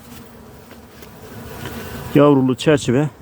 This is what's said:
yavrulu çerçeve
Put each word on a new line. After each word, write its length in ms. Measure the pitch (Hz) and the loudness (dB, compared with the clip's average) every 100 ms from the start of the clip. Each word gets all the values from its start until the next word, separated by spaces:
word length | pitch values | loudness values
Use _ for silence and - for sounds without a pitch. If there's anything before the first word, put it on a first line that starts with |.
| - - - - - - - - - - - - - - - - - - - - - 147 | -8 -20 -20 -20 -20 -20 -20 -20 -20 -20 -20 -20 -18 -16 -16 -14 -12 -12 -12 -12 -2 4
yavrulu 400 | 143 139 131 123 | 6 6 2 0
çerçeve 540 | 160 151 - 123 147 - | 2 2 2 0 0 -6